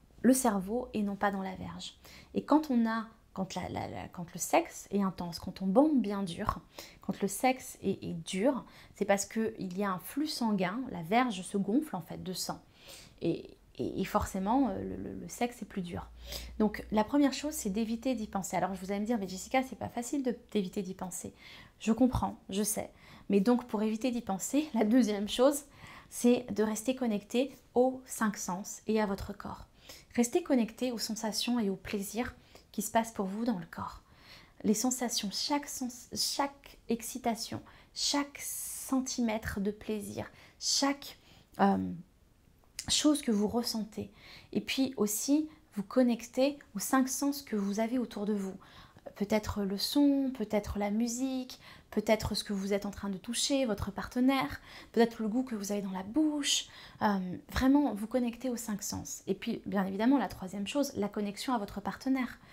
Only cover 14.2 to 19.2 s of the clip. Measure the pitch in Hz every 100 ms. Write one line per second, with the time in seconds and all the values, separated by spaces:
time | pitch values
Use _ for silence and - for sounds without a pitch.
14.2 | - 196 190 254 247 190 190 180 - -
15.2 | 175 - 240 - 208 208 175 175 - -
16.2 | - - - - 214 - - 214 214 294
17.2 | 277 277 294 302 208 196 220 233 262 247
18.2 | 214 - 175 180 190 190 185 202 214 240